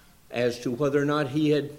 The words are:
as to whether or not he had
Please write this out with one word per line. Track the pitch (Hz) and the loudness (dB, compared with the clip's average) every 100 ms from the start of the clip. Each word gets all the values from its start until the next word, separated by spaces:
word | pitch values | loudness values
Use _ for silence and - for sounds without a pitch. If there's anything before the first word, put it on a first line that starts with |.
| - - - | -20 -20 -8
as | 117 123 117 | -2 -2 -2
to | 131 | -4
whether | 120 143 143 | -2 0 2
or | 143 | 2
not | 151 135 | 0 0
he | 151 151 | 0 2
had | 151 - | 2 0